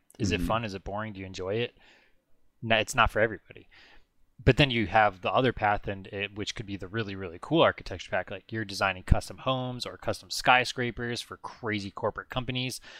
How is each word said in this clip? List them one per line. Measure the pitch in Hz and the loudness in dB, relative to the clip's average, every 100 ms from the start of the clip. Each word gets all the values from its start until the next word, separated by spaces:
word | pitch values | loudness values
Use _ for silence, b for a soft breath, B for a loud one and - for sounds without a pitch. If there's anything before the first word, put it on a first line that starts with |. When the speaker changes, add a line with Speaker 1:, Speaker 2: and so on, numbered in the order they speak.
| _ - | _ -4
Speaker 1:
is | 101 | -2
it | 98 | 0
Speaker 2:
Mm-hmm. | 87 | 0
Speaker 1:
fun? | 110 | 0
Is | 113 | -2
it | 95 | -8
boring? | 98 101 110 | -8 -8 -8
Do | 95 | -8
you | 95 | -10
enjoy | 95 92 | -6 -2
it? | 110 120 _ b b b b _ _ _ _ | -2 -2 _ b b b b _ _ _ _
No, | 113 110 | 2 2
it's | 107 | 4
not | 127 110 | 4 4
for | 110 | 4
everybody. | 113 95 - - - b b b b _ _ - | 2 0 -14 -20 -20 b b b b _ _ -2
But | - 123 | 2 4
then | 139 | 4
you | 117 101 | 2 4
have | 113 104 95 | 6 4 2
the | 104 | 0
other | 101 127 | 2 2
path, | - 104 104 - | 2 2 0 -2
and | 98 95 | -8 -8
it, | 101 101 | -6 -6
which | 101 - | -6 -8
could | - 101 | -8 -8
be | 98 | -8
the | 92 | -6
really, | 110 101 | -4 -4
really | 95 95 87 | -6 -8 -8
cool | - 160 | 0 6
architecture | 113 - - 95 - | 6 4 -6 -10 -4
path. | 98 90 | -4 -4
Like, | 98 - | -10 -8
you're | 110 104 | -8 -6
designing | 98 98 92 | 0 0 0
custom | - 107 - 95 | 2 2 0 -8
homes | 131 131 127 123 95 | -4 -2 -4 -8 -10
or | 92 | -8
custom | - 101 92 | -6 -6 -6
skyscrapers | - - 127 123 - 120 117 120 120 | 0 6 6 4 -2 -4 -4 -6 -6
for | - 92 | -10 -14
crazy | - - 117 107 98 | -16 -8 -4 -2 -4
corporate | - 107 101 - | -4 -4 -4 -6
companies. | 127 123 127 127 - B | -6 -4 -2 -4 -6 B